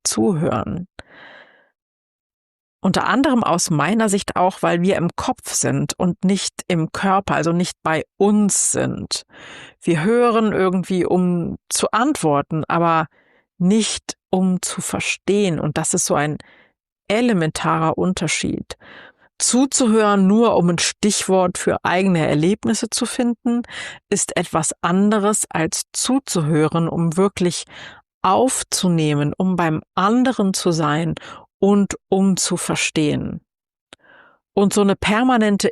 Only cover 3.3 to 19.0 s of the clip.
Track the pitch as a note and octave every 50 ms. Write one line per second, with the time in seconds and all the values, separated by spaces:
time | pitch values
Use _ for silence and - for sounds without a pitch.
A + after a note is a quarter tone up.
3.3 | B3+ A#3 - - D#3+ F3 - - E3 D3 C#3+ D#3 G#3+ A3 A3 G#3+ F#3+ G#3 - -
4.3 | - - F3+ F#3 - - - E3 F3 E3+ F3 F#3+ G3 - D#3+ F3 - - - -
5.3 | B3+ - - - - - - B2+ C3 C#3 D3 C#3+ - - - F3+ E3+ - - F#3
6.3 | G3+ F#3 - - - - - - F#3 E3 D#3+ - - - - G3 F#3+ G3 G3+ -
7.3 | D3 C#3 D3+ E3 E3+ F3 F3+ - - - - D#3+ D#3+ D#3 - - _ _ F#3+ G3+
8.3 | G#3+ G#3+ G#3 G3 - - - - - C3 C3 C3 - - - - - - - _
9.3 | - - - - - - - - - _ - - E3+ D3+ D#3 G#3 A#3 A#3+ A#3+ A#3+
10.3 | A3 A3+ A3 G#3+ - - F#3+ F#3 F3+ F#3+ E3+ - F#3+ F3+ E3 - - F3+ F3+ F3+
11.3 | F3+ F3 E3 - - - _ _ - - - - - G#3+ A#3+ D4 D4 - - D#3+
12.3 | C#3+ C#3+ C#3+ - D#3+ D#3 D3 - - E3+ E3+ E3+ E3 D#3+ D#3 - _ _ _ _
13.3 | _ _ _ _ _ - F3 F3+ G3+ A3+ G#3 - - - - - - - _ _
14.3 | - F#3 F#3 F#3 F3+ F3+ - - - - - - - F3 - - - - _ -
15.3 | F#3+ G#3 G#3 F#3 D#3+ - - D3+ C#3+ - E3 - - F3+ - - - D3+ D3 D3+
16.3 | D3 - - - - _ _ _ _ _ _ _ _ _ _ - G3 A3 B3 A#3+
17.3 | A3 F3+ D#3+ D#3 - - - E3 D#3+ D#3+ D#3+ D#3+ - - F3 F3+ F#3 - - D#3
18.3 | - - - - - - - - - - - - - -